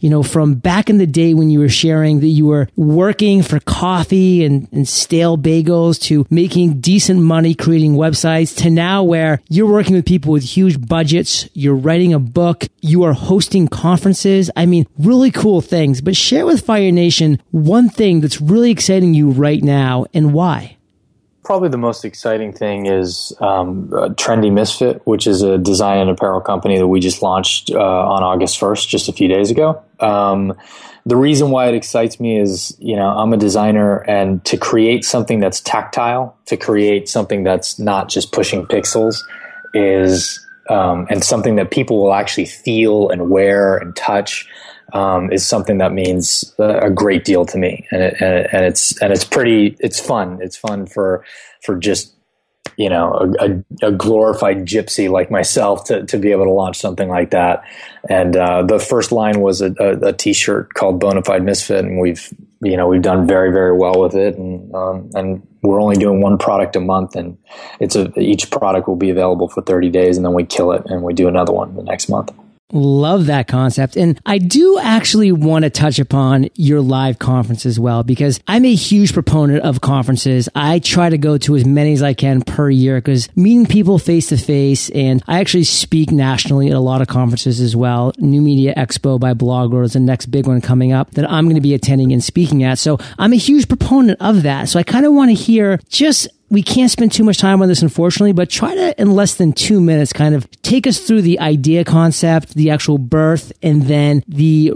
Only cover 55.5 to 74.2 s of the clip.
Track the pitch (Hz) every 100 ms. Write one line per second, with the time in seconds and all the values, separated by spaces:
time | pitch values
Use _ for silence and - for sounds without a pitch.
55.5 | - 104 95 - 110 - 104 101 98 95
56.5 | 95 95 90 98 92 95 90 87 92 87
57.5 | 87 - - - - - 95 90 90 90
58.5 | 90 92 107 - 123 110 120 107 104 98
59.5 | 92 98 92 101 - 101 98 110 101 -
60.5 | 104 - - 98 92 98 95 95 95 95
61.5 | 95 - 98 95 92 90 85 - - -
62.5 | _ 101 92 90 92 95 92 87 95 95
63.5 | 92 92 90 90 92 92 98 101 95 92
64.5 | 90 95 92 92 95 95 98 95 92 -
65.5 | _ 101 101 107 101 101 98 101 98 -
66.5 | 101 95 95 92 95 95 92 87 87 _
67.5 | - - - 98 104 92 - 101 101 -
68.5 | - 101 95 90 92 95 92 92 87 90
69.5 | - - 92 90 90 90 90 90 87 85
70.5 | - 87 90 - 92 87 87 90 87 90
71.5 | 92 98 95 95 92 - 104 104 - _
72.5 | _ _ 151 139 139 151 190 151 143 123
73.5 | 127 131 120 135 - 170 143